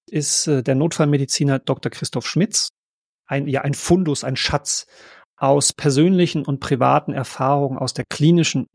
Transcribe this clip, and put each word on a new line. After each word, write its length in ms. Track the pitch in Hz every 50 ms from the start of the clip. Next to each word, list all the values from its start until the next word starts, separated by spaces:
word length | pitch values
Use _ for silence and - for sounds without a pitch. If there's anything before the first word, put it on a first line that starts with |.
| _ -
ist, 380 | - 151 143 - - - -
äh, 160 | 165 143 131
der 120 | 117 143 135
Notfallmediziner 840 | 131 156 165 - - 156 147 147 139 139 - - - 147 139 135 131
Doktor 320 | - - 131 - - 151
Christoph 360 | - - 135 - - 123 -
Schmitz. 420 | - - 151 202 - - - - - - _ _ _ _ _ _ _ _ _ _
Ein, 220 | - 143 139 143 151
ja, 140 | 127 135
ein 120 | - 143 131
Fundus, 480 | - - - 175 190 180 160 139 -
ein 140 | - 131 131
Schatz 500 | - - - 156 143 - - - - - - _ - - - - - - _ _ -
aus 340 | 135 135 143 143 - -
persönlichen 720 | - - - 147 131 143 160 185 190 180 175 160 - 151 135
und 160 | - 139 135
privaten 520 | - - 143 120 131 131 135 147 - -
Erfahrungen 640 | - 135 127 - - - 131 135 143 143 143 131 131 -
aus 160 | 127 127 -
der 100 | 127 117 -
klinischen 580 | - - 147 160 175 170 151 - - 135 120 - _